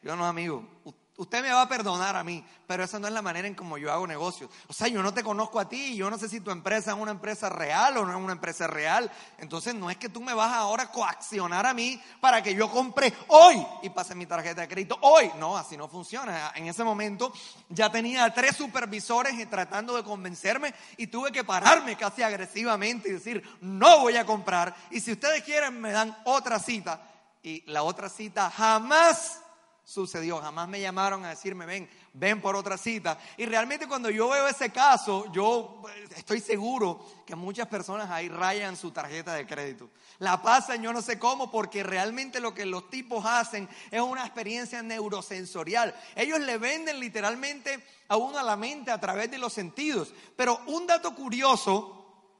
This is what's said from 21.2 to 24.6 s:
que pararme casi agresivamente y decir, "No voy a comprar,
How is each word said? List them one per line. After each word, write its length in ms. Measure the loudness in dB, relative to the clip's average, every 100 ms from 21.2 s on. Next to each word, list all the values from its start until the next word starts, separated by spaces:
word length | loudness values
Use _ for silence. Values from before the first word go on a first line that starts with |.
| -4
que 120 | -4
pararme 520 | -2 6 8 8 6 -4
casi 260 | -4 0
agresivamente 840 | -2 -2 -8 -4 -2 0 0 -4 -6
y 40 |
decir, 300 | -6 -6 -8 -10 -16
"No 400 | -10 6 10 10
voy 160 | 10 2
a 100 | 2
comprar, 480 | -2 0 0